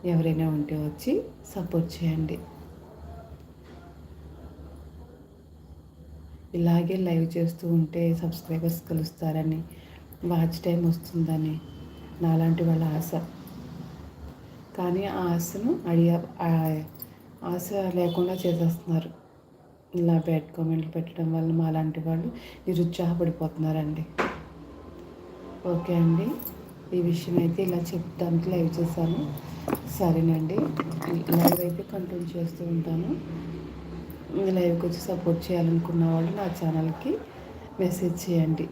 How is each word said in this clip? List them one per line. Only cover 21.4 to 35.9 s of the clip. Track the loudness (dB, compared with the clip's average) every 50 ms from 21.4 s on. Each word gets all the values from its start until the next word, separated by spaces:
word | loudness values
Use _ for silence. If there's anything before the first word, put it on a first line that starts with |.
| 2 2 2 4
మాలాంటి | 4 2 2 2 0 0 -2 -2 -2
వాళ్ళు | 0 0 0 -2 -4 -6 -8 -14 -16 -18 -8 -4
నిరుత్సాహపడిపోతున్నారండి. | 0 2 2 2 2 2 0 0 0 2 2 2 0 0 0 -4 -4 -2 0 0 2 2 0 0 -2 -2 -4 -6 -6 -2 -2 -2 -2 -2 -8 -14 -16 -16 -18 -16 -16 -16 -16 -16 -16 -16 -16 -16 -18 -18 -18 -18 -18 -16 -16 -14 -14 -14 -6 -2 0 0
ఓకే | 0 0 2 4 6 6
అండి, | 6 6 4 2 0 -2 -4 -8 -12 -12 -14 -16 -18 -18 -18 -10 -2 0
ఈ | 2 2 2
విషయం | 0 0 -2 0 2 2
అయితే | 4 2 2 2 0
ఇలా | 2 0 0 -2 -2
చెప్తానికి | -4 -4 -6 -6 -4 -2 0 2 2 2 2 2 2
లైవ్ | 2 2 2 2
చేశాను. | 0 0 0 2 0 0 2 2 0 -2 -2 -4 -8 -10 -10 -12 -8 -2 -2 -2 -2 -2 -8 -2
సరేనండి, | 2 4 4 6 6 6 6 4 4 2 0 2 2 0 0 0 -2 -4 -4 -4 -4 -2 -2 -2 -2 2 4 6
లైవ్ | 8 8 6 6 4 0
అయితే | -2 -2 -4 -6 -4
కంటిన్యూ | -4 -4 -4 -4 -4 -6 -6 -4 -2
చేస్తూ | -2 -2 -4 -4 -4 -2 0 0
ఉంటాను. | 0 0 0 0 0 0 -2 -2 -4 -4 -8 -8 -6 -6 -8 -8 -8 -10 -10 -12 -12 -12 -10 -10 -10 -10 -12 -12 -14 -10 -4 -2 0 2 4 4
లైవ్కి | 4 4 4 4 2 0
వచ్చి | -2 -2 -4 -4
సపోర్ట్ | -4 -4 0 2 2 2 2 0
చేయాలనుకున్న | 0 2 2 4 4 4 2 2 2